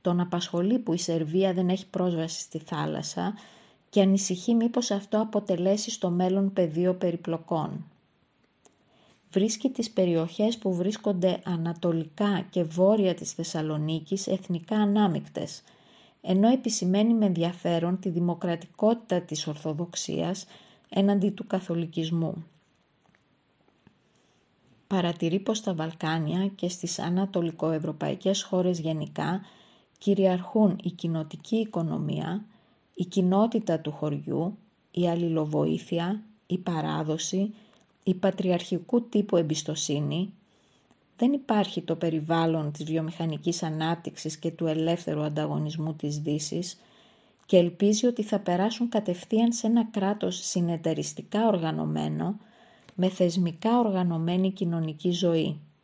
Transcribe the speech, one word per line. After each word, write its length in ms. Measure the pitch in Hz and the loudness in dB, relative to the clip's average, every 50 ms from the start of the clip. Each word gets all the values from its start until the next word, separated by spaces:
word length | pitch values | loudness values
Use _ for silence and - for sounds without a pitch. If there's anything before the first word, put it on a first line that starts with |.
Τον 200 | _ 185 175 175 | _ 2 2 2
απασχολεί 580 | 180 175 - 175 180 - - 170 175 202 240 254 | 2 0 -2 -4 -4 -2 -2 0 2 2 2 0
που 140 | 247 - | 0 0
η 60 | 165 175 | -2 -2
Σερβία 540 | 170 - 165 165 160 151 160 185 190 190 | 0 0 0 0 0 0 2 2 2 2
δεν 160 | 180 180 185 180 | 2 2 2 2
έχει 180 | 185 185 - | 0 0 -4
πρόσβαση 540 | - - 185 180 180 175 160 160 165 - - | -6 -2 0 0 0 0 0 -2 -4 -4 -8
στη 180 | - - - 160 | -8 -8 -8 -10
θάλασσα 760 | - - - 151 151 151 156 - 151 - - 180 175 185 208 - - - - - - - _ _ _ _ | -8 -6 -4 -4 -4 -2 -4 -4 -6 -6 -4 -4 -4 -4 -4 -6 -12 -20 -20 -20 -20 -20 _ _ _ _
και 100 | - 208 | 4 4
ανησυχεί 540 | 190 190 190 196 196 - 185 180 - - 233 | 6 6 4 2 2 0 -2 -2 0 2 2
μήπως 360 | 233 226 233 233 254 240 - | 2 2 2 0 0 -2 0
αυτό 300 | 208 196 196 - - 214 | -2 -4 -4 -2 -2 -2
αποτελέσει 720 | 220 214 - 208 208 - 185 170 180 190 202 214 214 - | -2 0 -2 -4 0 0 -2 0 2 2 2 0 -2 -6
στο 200 | - - - 180 | -6 -4 -2 0
μέλλον 420 | 175 180 180 185 185 196 196 196 | 0 2 2 2 2 2 2 0
πεδίο 420 | 196 196 180 165 151 165 180 180 185 | 2 0 0 0 2 2 2 2 2
περιπλοκών. 880 | 180 - 175 170 170 - - 165 160 165 - 175 160 151 160 - - 170 - _ _ _ _ _ _ _ _ _ _ _ _ _ _ _ - _ _ _ _ _ _ _ _ - _ _ _ | 2 0 -2 -2 -2 -4 -4 -4 -4 -4 -2 -2 -2 -2 -4 -6 -10 -12 -14 _ _ _ _ _ _ _ _ _ _ _ _ _ _ _ -20 _ _ _ _ _ _ _ _ -20 _ _ _
Βρίσκει 400 | - 190 196 220 220 - - 262 | 0 0 2 2 0 -2 -4 -4
τις 200 | 262 - 226 220 | -2 -2 -6 -4
περιοχές 680 | - - 185 180 170 165 160 170 - - 208 220 233 226 | 0 0 2 2 2 0 0 -2 -2 0 0 0 0 -2
που 160 | - 190 185 | -4 -4 -2
βρίσκονται 680 | 175 175 196 214 - - 214 196 180 180 185 180 - - | 0 -2 -2 -4 -2 -2 -2 -2 2 2 0 0 0 -4
ανατολικά 1000 | - 180 165 165 170 165 170 - 175 165 165 160 151 - - 208 202 202 170 - - | -4 -4 -2 -2 -4 -4 -2 -2 0 0 0 -2 -6 -4 -2 0 0 0 0 -2 -2
και 120 | - 185 | -2 -2
βόρεια 520 | 170 160 160 175 185 196 214 220 202 180 175 | -2 -2 2 4 6 6 6 6 4 2 0
της 180 | - - - | -2 -4 -8
Θεσσαλονίκης 960 | - - 165 - - 165 156 156 156 151 151 156 160 160 156 - 196 196 - | -6 -6 -6 -4 -4 -4 -2 -2 -2 -2 -2 -2 -2 -4 -4 -4 -4 -4 -2
εθνικά 500 | - 190 185 185 - 180 170 170 - 220 | -2 -2 -4 -2 -4 -4 -6 -2 -2 0
ανάμεικτες, 840 | 214 214 202 202 214 208 190 160 147 - - - - - - - - _ - - _ _ _ - - - - _ _ | 2 2 2 4 4 4 4 2 0 -4 -6 -6 -6 -6 -6 -8 -14 _ -20 -20 _ _ _ -20 -20 -20 -20 _ _
ενώ 260 | - - 190 190 202 226 | -2 2 4 6 6 6
επισημαίνει 680 | 254 262 262 233 214 - - 180 185 202 214 226 233 | 4 4 2 0 0 2 2 2 4 4 4 4 4
με 120 | 226 214 | 4 4
ενδιαφέρον 720 | 196 180 165 165 170 180 - - 180 170 165 165 175 180 185 | 2 2 2 0 0 -2 -2 -2 0 0 2 2 0 -2 -2
τη 100 | - 196 | -2 -2
δημοκρατικότητα 1120 | 165 170 175 175 170 170 - 175 170 170 - - _ - - 214 233 233 - - 185 180 | 0 0 0 0 0 0 -2 -2 -2 -4 -6 -14 _ 2 4 4 4 2 0 0 0 0
της 260 | 180 175 156 151 - | 0 -2 -6 -4 -4
Ορθοδοξίας 1000 | 160 147 147 - 160 151 147 170 175 - - - - 156 147 165 170 190 - - - - - - - - _ _ _ | -4 -8 -6 -4 -6 -4 -4 -6 -6 -6 -8 -6 -4 -2 -2 -2 -2 -4 -6 -8 -12 -16 -20 -20 -20 -20 _ _ _
έναντι 420 | - 190 196 202 202 202 185 208 | 0 2 4 4 4 4 2 2
του 160 | 202 - - | 0 -2 -6
καθολικισμού. 1000 | - - 185 180 - 170 170 170 165 - 170 160 160 165 165 165 156 160 165 160 - _ _ _ _ _ _ _ _ _ _ _ _ _ _ _ _ _ _ _ _ _ _ _ _ _ _ _ - _ _ _ _ _ _ _ _ _ _ _ _ _ _ _ _ _ _ _ | -4 -4 -4 -2 -2 -2 -2 -2 -4 -2 -4 -2 0 0 0 0 -2 -4 -8 -12 -16 _ _ _ _ _ _ _ _ _ _ _ _ _ _ _ _ _ _ _ _ _ _ _ _ _ _ _ -20 _ _ _ _ _ _ _ _ _ _ _ _ _ _ _ _ _ _ _
Παρατηρεί 520 | _ 196 190 175 175 165 170 170 165 170 196 | _ 0 2 2 0 0 0 0 0 0 0
πως 200 | 196 - 220 214 | 0 -2 -4 -2
στα 160 | - 202 180 | -2 -4 -4
Βαλκάνια 720 | 160 156 160 160 - - 156 160 165 156 151 156 180 196 | -2 -4 -6 -6 -4 -2 -2 0 0 0 0 0 0 -2
και 220 | 196 196 - - 180 | -2 -2 -4 -4 -4
στις 300 | 180 - - 170 - - | -4 -4 -4 -4 -4 -2
ανατολικοευρωπαϊκές 1400 | - 165 175 185 196 196 196 185 170 165 160 - - 160 160 156 151 156 151 - 156 147 135 - - 190 196 196 | -2 0 0 0 0 0 0 -2 -2 -2 -2 -2 -2 -2 0 -2 -2 -4 -6 -4 -4 -4 -4 -2 0 0 0 0
χώρες 380 | - - - 185 180 185 180 165 | -2 -2 0 2 2 2 0 0
γενικά 600 | 156 160 160 156 151 147 - - 151 151 175 190 185 - - - - _ _ _ _ _ _ _ | -2 -4 -4 -4 -4 -6 -4 -4 -2 -2 -2 -4 -6 -10 -20 -20 -20 _ _ _ _ _ _ _
κυριαρχούν 800 | - 202 202 202 190 190 180 180 180 - - 220 214 196 175 - | 2 2 4 4 4 4 4 2 -2 -2 2 4 6 6 4 2
η 80 | - 175 | -4 -6
κοινοτική 680 | - - - 165 165 160 156 151 - 160 - - 220 | -6 -4 -4 -2 -2 -2 -4 -6 -10 -14 -6 -2 -2
οικονομία, 880 | 220 226 214 - 175 165 160 156 156 151 147 147 151 160 160 175 214 214 - _ _ _ _ _ _ _ _ _ | 0 0 -2 -2 -4 -2 -2 -2 -2 -2 -2 -4 -4 -4 -4 -4 -6 -8 -10 _ _ _ _ _ _ _ _ _
η 100 | - 180 | -6 -6
κοινότητα 720 | 180 - 196 190 180 190 196 214 233 233 220 220 - 165 156 | -2 0 2 4 4 4 4 4 4 2 0 0 0 -2 0
του 140 | 156 151 | -2 -6
χωριού, 680 | 147 - - 151 147 143 147 - 127 143 165 185 208 - - _ _ _ _ _ | -6 -4 -4 -4 -2 -4 -4 -2 -2 0 -2 -2 -4 -8 -18 _ _ _ _ _
η 180 | _ 175 175 175 | _ 0 0 0
αλληλοβοήθεια, 1120 | 170 170 170 165 160 160 156 151 151 151 147 160 156 160 - - - 170 170 175 208 214 - - - _ _ | 2 0 0 0 0 0 0 0 0 0 2 2 0 -2 -4 -4 -4 -2 -2 -2 -4 -6 -8 -14 -20 _ _
η 120 | _ 185 180 | _ -4 -4
παράδοση, 960 | 180 - 170 160 151 156 156 156 160 151 156 165 - - - 185 196 214 208 - - _ _ _ _ _ _ _ | -2 -2 -2 -2 -2 -2 -2 -4 -2 -2 -2 -4 -4 -2 -2 -2 -2 -2 -4 -12 -20 _ _ _ _ _ _ _
η 120 | _ 196 180 | _ 0 0
πατριαρχικού 880 | 180 - 190 185 185 190 185 175 170 170 - 185 170 160 - - 240 | 2 2 0 0 2 0 0 0 0 0 -2 -4 -4 -2 0 0 0
τύπου 340 | 240 - - 214 202 208 - | 0 2 0 0 2 4 4
εμπιστοσύνη. 960 | 170 165 147 156 - - - 151 - - - 143 143 151 143 143 165 190 190 - _ _ _ _ _ _ _ _ _ _ _ _ _ _ _ _ | 2 4 2 -2 -2 -2 -4 -4 -4 -2 -2 -2 0 0 -2 -2 -2 -4 -4 -6 _ _ _ _ _ _ _ _ _ _ _ _ _ _ _ _
Δεν 160 | - 233 254 | 0 2 2
υπάρχει 500 | 285 277 - - 220 208 196 202 - 180 | 2 0 0 0 2 2 2 0 -2 -8
το 140 | - - 165 | -4 -4 -4
περιβάλλον 760 | 165 180 165 160 156 151 156 165 165 165 165 160 160 151 147 | -2 0 0 0 -2 0 2 2 2 4 2 2 0 -2 -4
της 120 | 147 - 156 | -6 -6 -6
βιομηχανικής 800 | 156 156 160 160 156 165 - 170 165 156 151 151 170 170 - | -2 -2 -2 -2 -4 -4 -4 -4 -4 -4 -2 -2 -2 -2 0
ανάπτυξης 760 | - 160 156 156 160 160 170 165 - - - - - 156 156 | -2 -4 -2 -2 0 -2 -2 -2 -4 -10 -10 -6 -6 -6 -6
και 140 | - - 165 | -4 -4 -6
του 160 | 160 - 170 | -4 -2 -2
ελεύθερου 560 | 160 156 160 160 165 170 170 - - 156 151 | 0 0 0 2 0 0 0 -2 -4 -2 -2
ανταγωνισμού 720 | 151 151 151 151 151 151 147 151 151 151 160 160 156 156 156 | -2 -2 -2 -2 -2 -2 -2 -2 -4 -4 -4 -4 -4 -4 -4
της 240 | 156 - 147 147 147 | -4 -4 -4 -4 -4
Δύσης 600 | 151 156 147 151 156 - - 170 180 - - - - _ _ - - - _ _ _ _ _ _ - | -2 -2 -2 -2 -2 -4 -4 -4 -4 -6 -8 -10 -16 _ _ -20 -20 -20 _ _ _ _ _ _ -2
και 100 | - - | 6 8
ελπίζει 500 | 185 175 175 175 - 202 202 214 214 - | 8 8 8 2 2 4 4 4 4 4
ότι 160 | 247 240 - | 2 2 0
θα 160 | 214 - - 196 | -2 -2 -2 -2
περάσουν 500 | 202 - 175 175 190 220 233 - 240 233 | 0 0 2 2 2 0 0 -2 -4 0
κατευθείαν 640 | - 214 208 - 175 180 - - 226 220 233 233 | 0 -2 0 0 -4 -4 -2 0 2 4 4 4
σε 140 | 233 233 - | 2 2 2
ένα 180 | 220 233 240 226 | 4 4 4 2
κράτος 640 | 226 - 208 196 196 208 208 - 185 180 - - | 2 0 0 0 0 0 0 -2 -4 -4 -4 -4
συνεταιριστικά 1000 | - - 185 175 170 170 170 165 165 160 156 - - - - - - - 208 226 | -2 0 2 2 2 0 0 0 0 0 0 -2 -4 -4 -6 -10 -4 -2 2 4
οργανωμένο, 880 | 226 202 175 160 160 156 156 156 156 156 156 151 156 151 156 160 175 208 214 - - - - - - - - - - - | 4 4 4 0 -2 -2 -2 -2 -2 -2 -2 -2 -2 -2 -2 -2 -2 -4 -6 -10 -20 -20 -20 -20 -20 -20 -20 -20 -16 -4
με 140 | - 185 185 | 0 0 0
θεσμικά 680 | 185 - 185 175 165 185 180 170 170 - - 220 233 247 | 2 2 2 2 4 2 0 0 -2 -2 0 2 4 4
οργανωμένη 720 | 240 220 196 185 180 175 170 165 165 170 175 180 190 190 | 4 2 2 0 0 0 0 0 0 0 2 2 0 0
κοινωνική 600 | 190 - 190 170 170 165 160 160 151 151 - 180 | 0 -2 -4 -2 -2 -2 -2 -4 -6 -2 0 0
ζωή. 500 | 175 175 190 175 165 160 156 - 147 - - - _ _ | 0 2 2 2 4 2 2 0 -4 -6 -10 -20 _ _